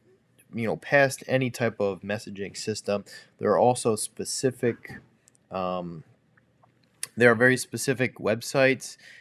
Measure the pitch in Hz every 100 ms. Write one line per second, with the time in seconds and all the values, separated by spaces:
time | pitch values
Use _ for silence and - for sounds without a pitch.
0 | _ _ _ _ _ 113 113 82 - 143
1 | 139 - - 131 127 - 117 - 101 92
2 | 98 104 - 98 95 - - 107 - 101
3 | 95 - - - 101 87 117 123 120 107
4 | - - 98 - 135 123 120 113 - -
5 | - _ _ _ - 92 92 90 87 82
6 | - _ _ _ _ _ _ _ _ _
7 | - - 120 113 127 123 - 117 - 123
8 | 123 - 95 113 - 143 135 131 - -
9 | - -